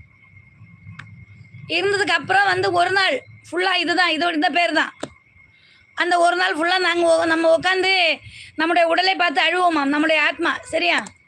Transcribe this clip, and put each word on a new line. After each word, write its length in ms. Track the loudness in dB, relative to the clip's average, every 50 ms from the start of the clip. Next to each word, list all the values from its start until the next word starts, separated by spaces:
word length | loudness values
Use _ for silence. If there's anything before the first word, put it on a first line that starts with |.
| -20 -20 _ _ _ _ -20 -20 -20 -20 -20 _ -20 -20 -20 -20 -20 -20 -18 -18 -18 -20 -20 -20 -20 -20 -20 -20 -20 -20 -20 -20 -10 -6
இருந்ததுக்கு 460 | -4 -2 -2 0 0 0 0 0 -2 -2
அப்புறம் 260 | -2 0 2 2 2
வந்து 280 | 2 0 0 0 0 0
ஒரு 180 | 0 0 0
நாள் 320 | 0 0 0 0 -2 -4 -6 -12 -20 -20 -18
ஃபுல்லா 280 | -8 -4 -2 -2 0 0
இதுதான், 360 | 0 0 -2 0 0 0 0
இதோட 220 | 0 0 -2 -2 0
இந்த 160 | 0 -2 0
பேர் 220 | 0 0 0 0 0
தான். 200 | 0 -2 -2 -6 -12 -14 -14 -14 -20 _ _ _ _ -20 _ _ _ _ -20 -20 _ _ _ _
அந்த 220 | -6 -2 0 2 2
ஒரு 180 | 2 2 2
நாள் 200 | 0 -2 -2 -2
ஃபுல்லா 220 | -2 -2 0 0 0
நாங்க 280 | 0 0 0 0 2
உ-, 200 | 2 2 2 2
நம்ம 300 | 0 0 2 2 2 2
உட்காந்து 360 | 2 2 0 0 0 0 2 2 2 2 0 -2 -4 -8 -16 -20 -20 -20 -16 -4
நம்முடைய 320 | -2 -2 2 2 2 2 2
உடலை 260 | 2 2 2 0 0
பார்த்து 260 | 2 0 0 2 2 0
அழுவோமாம், 500 | 2 2 2 2 2 2 2 0 0 0
நம்முடைய 280 | 2 2 2 2 2 2
ஆத்மா, 360 | 0 0 -2 -2 -4 -4 -4 -8
சரியா? 360 | -6 -4 -2 0 0 0 -2 -4 -6 -14 _ _